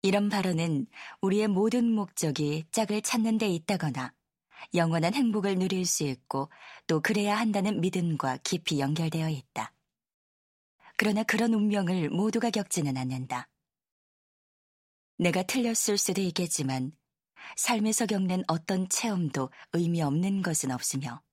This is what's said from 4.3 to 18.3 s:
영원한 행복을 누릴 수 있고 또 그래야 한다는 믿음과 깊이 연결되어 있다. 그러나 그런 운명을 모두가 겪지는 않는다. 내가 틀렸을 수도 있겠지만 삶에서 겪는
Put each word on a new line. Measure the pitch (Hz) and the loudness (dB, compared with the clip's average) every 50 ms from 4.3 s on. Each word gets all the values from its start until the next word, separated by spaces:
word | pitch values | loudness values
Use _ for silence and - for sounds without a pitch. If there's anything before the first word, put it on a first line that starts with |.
| _ _ _ _ _ - - - - | _ _ _ _ _ -20 -20 -2 0
영원한 | 175 165 165 165 170 160 170 220 | 2 2 4 4 2 2 2 2
행복을 | 277 269 233 208 214 185 202 196 185 | 2 2 2 2 2 2 2 2 2
누릴 | 185 190 190 185 180 | 2 2 0 0 0
수 | 175 - - 156 | 0 0 0 0
있고 | 143 131 - _ _ - 139 139 - - - - - - - _ _ | -2 -4 -4 _ _ -4 -4 -4 -4 -8 -20 -20 -20 -20 -20 _ _
또 | 165 156 | 0 2
그래야 | 156 - 220 208 202 208 208 208 | 2 2 2 2 2 2 2 2
한다는 | 240 220 208 202 190 208 214 - | 2 2 2 2 2 0 0 0
믿음과 | 165 185 180 190 175 170 160 139 - 135 127 131 | 0 0 0 2 0 0 0 0 0 -2 -2 -2
깊이 | _ - - 170 - - 165 143 | _ -2 -2 -2 -2 0 0 0
연결되어 | 139 135 151 160 165 160 156 160 160 160 | 0 0 0 0 0 0 0 -2 -2 -2
있다. | 156 139 - _ _ - 110 - _ _ _ _ _ _ _ _ _ _ _ _ _ _ _ _ _ _ _ _ _ _ _ - - - | -2 -4 -8 _ _ -8 -8 -8 _ _ _ _ _ _ _ _ _ _ _ _ _ _ _ _ _ _ _ _ _ _ _ -20 -2 0
그러나 | - 208 208 208 | 0 2 2 0
그런 | 220 - - 214 226 233 226 | 0 0 0 0 2 2 2
운명을 | 214 208 214 202 208 196 175 185 185 165 147 | 2 2 0 0 0 0 0 0 0 0 0
모두가 | 143 165 202 220 214 233 233 233 | 0 0 0 0 0 0 -2 0
겪지는 | - 214 196 - - 180 156 143 131 131 | -2 -2 -4 -2 -2 -2 0 0 -2 -2
않는다. | 127 127 131 127 131 127 - 123 - _ _ _ _ _ _ _ _ _ _ _ _ _ _ _ _ _ _ _ _ _ _ _ _ _ _ _ _ _ _ _ _ _ _ _ | -4 -4 -4 -6 -6 -6 -8 -8 -8 _ _ _ _ _ _ _ _ _ _ _ _ _ _ _ _ _ _ _ _ _ _ _ _ _ _ _ _ _ _ _ _ _ _ _
내가 | 175 175 160 185 185 | 0 2 2 2 -2
틀렸을 | 185 - 262 240 233 226 - - - 208 202 | 0 -2 0 0 0 0 0 0 0 0 0
수도 | - - 190 180 | 0 -2 -2 0
있겠지만 | 196 180 165 - 180 165 - - 147 135 135 131 127 131 131 _ _ _ _ _ _ _ _ - - - - | -2 -2 -2 -2 -4 -4 -2 -4 -2 -2 -2 -2 -4 -6 -8 _ _ _ _ _ _ _ _ -20 -20 -16 -8
삶에서 | - - - 247 220 208 220 220 - 233 196 | -4 0 0 2 2 2 2 2 2 0 0
겪는 | 214 196 190 185 | 0 0 0 0